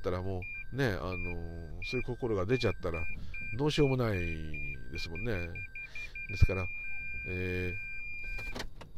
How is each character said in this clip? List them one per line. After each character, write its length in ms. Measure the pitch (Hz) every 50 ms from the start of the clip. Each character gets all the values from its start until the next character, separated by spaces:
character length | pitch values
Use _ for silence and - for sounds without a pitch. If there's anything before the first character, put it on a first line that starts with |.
| -
た 80 | 95
ら 120 | 90 90 92
も 180 | 95 95 92 98 101 - 101 98 - -
う、 40 |
ね、 100 | 127 139
あ 20 | 120
の、 280 | 95 78 67 92 92 90 87 87 87 82 82 82 - - 82 80 - 87 87
そ 120 | - -
う 40 | 127
い 0 |
う 60 | -
心 300 | - 123 - - 117 110
が 100 | 98 90
出 120 | 104 127 127
ち 100 | - 104
ゃ 20 |
っ 40 | 90 -
た 100 | - 87
ら、 120 | 82 82 98 - - - - - - - - - 101 104
ど 80 | 143
う 40 | 151
し 80 | 143 -
よ 80 | 147
う 20 | 135
も 60 | 131
な 180 | 127 120 113 104
い 40 | 92 87 85 80 78 78 78 76 - - 71 69 65 - 69 69
で 60 | 71
す 120 | - -
も 80 | - 80
ん 60 | -
ね。 80 | - 107 90 85 85 85 - - - - - - - - - - - - - - -
で 60 | 101
す 100 | - -
か 80 | - 95
ら、 120 | 95 95 - - - - - - - - - - 101 98 95
え 460 | 92 90 92 92 90 92 92 90 90
ー、 920 | 98 98 101 101 101 101 101 101 101 101 101 - - - - - - - - - - - - -